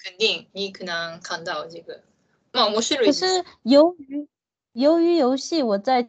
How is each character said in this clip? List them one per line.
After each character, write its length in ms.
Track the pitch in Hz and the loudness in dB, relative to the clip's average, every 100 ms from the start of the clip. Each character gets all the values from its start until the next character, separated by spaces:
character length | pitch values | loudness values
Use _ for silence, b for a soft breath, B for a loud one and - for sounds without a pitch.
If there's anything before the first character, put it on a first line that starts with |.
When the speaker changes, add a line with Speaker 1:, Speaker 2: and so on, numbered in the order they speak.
Speaker 1:
肯 140 | - 180 | -14 -4
定， 300 | 214 170 - | -2 -2 -8
你 200 | 190 196 | -10 -10
可 120 | 190 | -10
能 360 | 185 170 165 170 | -8 -8 -8 -12
看 220 | - 175 | -12 -10
到 220 | 170 156 165 | -8 -8 -10
这 120 | 165 | -14
个。 220 | - - _ _ _ _ _ | -18 -18 _ _ _ _ _
嘛， 180 | 247 208 | 0 0
面 40 | |
白 60 | 214 | 0
い 20 | |
で 160 | - 285 | -2 2
す。 40 | 240 | 2
Speaker 2:
可 60 | |
是 340 | 277 370 370 - B | 2 0 -2 -4 B
鱿 320 | 220 277 330 349 | 4 6 6 2
鱼， 300 | 269 285 294 _ _ _ _ | -10 -10 -10 _ _ _ _
鱿 260 | 233 285 339 | 0 2 4
鱼 160 | 339 339 | 2 2
游 200 | 247 269 | 2 0
戏 260 | - 330 | -4 -2
我 140 | 233 196 | 0 -2
在 260 | 233 254 | 0 0